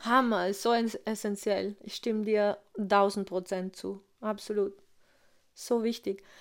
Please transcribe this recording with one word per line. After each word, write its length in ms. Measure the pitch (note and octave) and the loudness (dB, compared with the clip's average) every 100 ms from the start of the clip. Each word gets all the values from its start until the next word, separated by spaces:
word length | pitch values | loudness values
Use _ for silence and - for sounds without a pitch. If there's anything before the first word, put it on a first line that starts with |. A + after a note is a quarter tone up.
| A3+ | 2
Hammer, 420 | B3+ A#3+ G3+ F3+ | 4 4 2 0
ist 140 | G3+ | 0
so 120 | A#3 | 2
ess-, 260 | A#3 A3+ - - | 2 2 -2 -6
essentiell. 720 | A3 G#3 G3+ A3 G3 G3 G#3 | -4 -4 -2 0 0 -2 -8
Ich 120 | G#3 - | -14 -6
stimme 280 | A#3 A3 | -2 -2
dir 340 | G#3+ G#3+ G#3 - _ - G3 | 2 2 2 0 _ -6 2
tausend 400 | G3+ G3+ G3+ F#3+ | 4 4 2 -4
Prozent 480 | F#3 F#3 F#3 F#3 - | -4 -4 -4 -6 -8
zu. 260 | F#3+ G3 - _ | -10 -10 -16 _
Absolut. 520 | G#3+ G#3 - G#3 G3+ - _ _ _ _ _ _ _ | -6 -6 -4 -2 -2 -4 _ _ _ _ _ _ _
So 300 | - - A#3+ | -16 -2 0
wichtig. 400 | A3+ A#3 - F#3+ - - | 0 -2 -6 -8 -12 -20